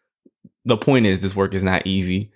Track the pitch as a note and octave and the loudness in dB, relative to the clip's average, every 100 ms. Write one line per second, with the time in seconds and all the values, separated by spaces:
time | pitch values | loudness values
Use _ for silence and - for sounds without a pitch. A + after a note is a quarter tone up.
0 | _ _ _ _ _ _ B2 A2+ - C3 | _ _ _ _ _ _ -2 0 4 4
1 | G#2+ F#2 F#2+ F#2+ G2 F#2+ F#2+ F#2 F#2+ F#2+ | 4 2 -2 -2 -2 0 -2 -2 -2 -2
2 | F#2 F#2 G#2+ | -2 -4 -6